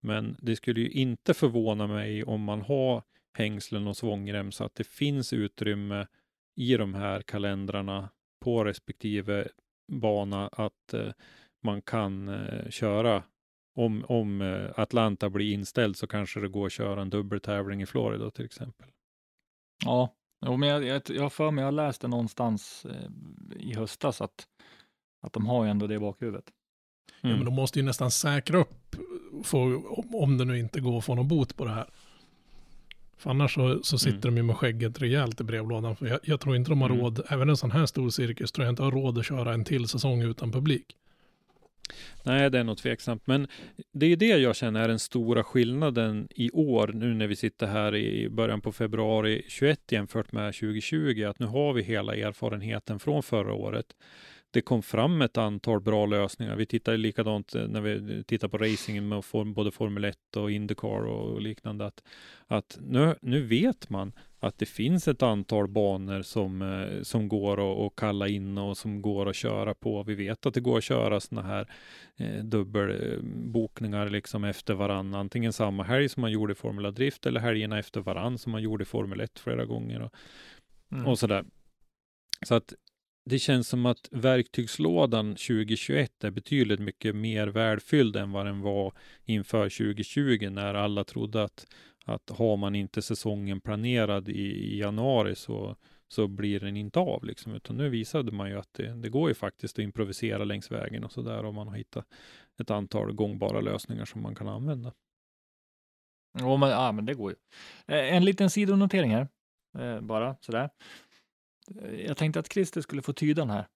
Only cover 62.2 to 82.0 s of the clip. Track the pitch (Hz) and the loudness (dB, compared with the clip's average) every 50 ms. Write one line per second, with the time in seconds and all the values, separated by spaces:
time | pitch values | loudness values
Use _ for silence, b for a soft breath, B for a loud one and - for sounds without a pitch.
62.2 | B B B B B B - 107 - _ - - 71 135 127 127 147 160 156 - | B B B B B B -2 -2 -2 _ -14 -14 -8 0 4 6 6 6 4 2
63.2 | - 131 123 147 135 110 113 123 185 254 233 - - - 104 98 98 98 - b | -2 0 0 0 2 4 4 4 4 4 2 0 -4 -6 -4 -4 -4 -6 -10 b
64.2 | b b b _ - 104 - - 110 - - - 107 131 175 180 - - 139 - | b b b _ -4 -4 -2 -2 -4 -4 -2 -2 2 4 4 4 4 2 2 4
65.2 | 135 123 107 101 95 - 113 107 101 95 101 110 104 101 98 95 98 98 98 98 | 4 4 4 2 0 2 2 2 2 2 2 2 4 4 2 0 -2 -4 -4 -4
66.2 | 95 - - 117 101 95 95 92 95 95 98 95 95 101 98 101 92 - - 117 | -6 -2 0 0 0 0 -2 -4 -4 -4 -4 -4 -4 -4 -6 -6 -8 0 0 0
67.2 | 107 101 110 107 98 101 101 98 101 98 98 101 104 101 - - - 107 101 101 | 2 2 0 2 2 2 2 2 2 0 0 0 -2 -2 -2 -2 0 0 0 0
68.2 | 98 98 104 101 95 98 98 101 101 101 98 - - 110 104 101 98 107 101 98 | 0 0 0 -2 -4 -4 -4 -4 -4 -4 -4 -6 -6 -6 -6 -4 -2 -2 0 0
69.2 | 98 101 98 - - 117 107 104 104 107 101 _ - 117 107 101 101 104 107 98 | 0 -2 -2 -2 -4 -2 -2 -2 -2 -2 -4 _ -4 -4 -2 -2 -2 -4 -4 -4
70.2 | 101 98 113 - - 135 110 127 120 123 123 113 107 - 131 120 110 107 104 101 | -2 -4 -4 -2 -2 0 0 0 2 4 2 2 2 2 0 2 2 2 2 0
71.2 | - - - 110 104 95 101 101 104 B B B B B B B B B B - | -2 -4 -8 -8 -6 -4 -4 -6 -6 B B B B B B B B B B -8
72.2 | 120 107 104 104 107 110 110 107 98 101 104 104 101 98 101 - - - - - | -6 -4 -4 -6 -4 -2 0 0 0 0 0 0 0 0 0 -2 -2 -4 -4 -4
73.2 | - - 113 117 117 120 113 117 113 107 - - 113 107 101 104 104 104 101 104 | -6 -6 -8 -6 -8 -2 0 0 0 0 -4 -6 -6 -4 -2 -2 -2 -2 -2 -4
74.2 | - - - 110 101 101 98 - - - 107 95 101 101 98 98 95 98 98 101 | -4 -4 -6 -4 -2 -2 -4 -4 -2 -2 0 0 2 0 0 0 -2 -4 -4 -4
75.2 | 101 98 - 123 117 113 107 - 110 104 98 98 95 90 123 131 143 135 - - | -4 -4 -2 -2 -2 -2 0 0 0 0 0 -2 -2 0 2 2 2 2 0 -2
76.2 | 123 113 107 107 107 104 101 - - 113 104 101 101 101 101 110 131 139 - - | -2 0 2 0 0 0 -2 -2 -4 -6 -4 -2 -4 -4 -2 0 0 0 0 -2
77.2 | - 131 123 117 113 120 113 110 107 107 107 107 104 - - - 98 - 92 87 | -2 -2 0 0 0 0 0 0 0 -2 -2 -4 -4 -4 -6 -6 -4 -2 -4 -2
78.2 | 95 120 127 117 - 123 113 110 110 110 107 104 101 - - 113 104 98 98 101 | -2 -4 -4 -4 -4 -4 -4 -2 -2 -2 -2 -2 -4 -2 -2 -4 -4 -2 -4 -6
79.2 | 110 110 _ - - 123 120 120 120 113 117 - 113 - - - - - B B | -6 -8 _ -10 -6 -4 -2 -2 -2 -2 -4 -6 -4 -6 -6 -6 -8 -10 B B
80.2 | B B B B B B B B B B - - _ _ - 135 123 139 127 - | B B B B B B B B B B -20 -20 _ _ -8 -2 2 2 2 2
81.2 | - 107 101 98 87 - _ _ _ _ _ _ _ _ _ _ | 4 2 2 0 -2 -4 _ _ _ _ _ _ _ _ _ _